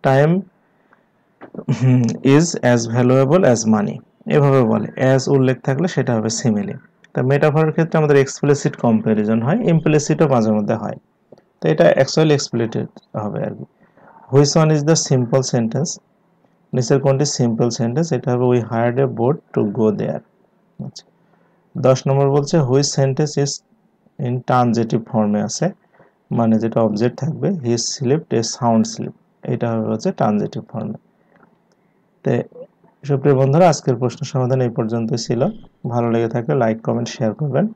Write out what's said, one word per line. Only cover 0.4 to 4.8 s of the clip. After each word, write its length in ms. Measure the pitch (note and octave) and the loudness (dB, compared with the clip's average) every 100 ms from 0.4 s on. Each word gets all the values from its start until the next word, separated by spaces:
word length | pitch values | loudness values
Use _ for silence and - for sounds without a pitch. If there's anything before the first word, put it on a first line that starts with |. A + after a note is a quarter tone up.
| - _ _ _ _ _ _ _ _ _ - - - - | -4 _ _ _ _ _ _ _ _ _ -20 -14 -8 -2
হুম, 240 | B2+ B2+ A#2 - C3 | 2 2 2 0 4
is 120 | C#3+ E3 - B2 | 4 4 0 0
as 80 | A#2+ A2+ | 0 0
valuable 480 | A#2 B2 C3 C3+ F3 F3+ | 0 4 4 4 4 4
as 80 | A2+ A2 | 2 2
money, 220 | G#2+ G2+ - _ _ - D3 | 0 0 -8 _ _ -2 2
এভাবে 240 | C#3+ C3+ A2+ | 4 4 4
বলে, 160 | A2 | 0